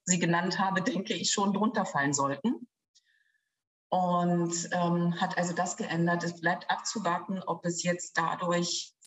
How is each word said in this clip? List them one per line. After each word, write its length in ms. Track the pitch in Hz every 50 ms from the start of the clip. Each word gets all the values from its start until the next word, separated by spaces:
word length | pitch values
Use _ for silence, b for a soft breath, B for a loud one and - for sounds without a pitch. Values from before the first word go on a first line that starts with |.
| _
sie 140 | - 180 170
genannt 400 | 180 170 170 170 180 190 175 -
habe, 240 | 190 190 185 185
denke 320 | 180 262 - 220 196 - 202
ich, 180 | 180 - -
schon 220 | - 208 196 202 190
drunter 320 | 214 214 226 - 220 185
fallen 260 | - - 147 139 143
sollten. 560 | 143 139 139 135 139 - - 226 285 - 247 - _ _ _ _ _ _ _ _ _ _ _ _ _ _ _ _ _ _ _ _ _ _ _ -
Und, 800 | - 185 180 180 180 175 175 175 175 170 170 170 170 - - -
ähm, 460 | 185 180 175 175 175 175 175 175 170 -
hat 200 | 190 180 - -
also 160 | 180 175 170
das 240 | - 180 185 - -
geändert. 440 | 214 - 165 170 170 170 175 170
Es 160 | 170 170 175 -
bleibt 320 | 165 196 180 - - -
abzuwarten, 720 | 190 190 - - - 226 185 180 175 175 175 - 190 185
ob 220 | 175 - 165 170 -
es 180 | 175 170 -
jetzt 360 | - 175 175 175 - - - 165
dadurch 720 | 165 160 - - 180 170 175 175 175 170 - - - - - _ -